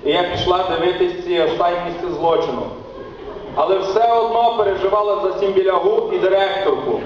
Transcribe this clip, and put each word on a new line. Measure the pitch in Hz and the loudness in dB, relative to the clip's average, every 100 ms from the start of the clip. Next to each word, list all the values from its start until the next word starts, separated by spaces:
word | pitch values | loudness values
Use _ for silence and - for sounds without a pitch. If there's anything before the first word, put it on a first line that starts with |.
і | - | 0
я | 180 | 0
пішла | 180 175 180 180 185 | 0 -2 0 2 0
дивитись | 165 180 180 175 - | 0 0 2 0 0
ці | 175 175 | -2 0
останні | 156 160 175 175 170 | 2 2 0 0 -4
місця | - 180 170 | -6 -6 -2
злочину. | 165 165 - 123 104 - - - - - - - - | 2 2 0 -4 -6 -10 -14 -16 -16 -14 -14 -12 -8
Але | - 160 190 | -2 0 2
все | 190 202 233 | 2 2 4
одно | 233 220 226 233 233 | 4 2 2 0 2
переживала | 202 190 196 208 208 196 | 0 0 0 0 0 0
за | 190 185 | -2 -2
Сімбілягу | 196 190 190 180 190 226 - | 0 2 2 2 2 2 0
і | 180 | 0
директорку. | 185 196 196 - - - - - | 2 2 2 0 0 0 -2 -4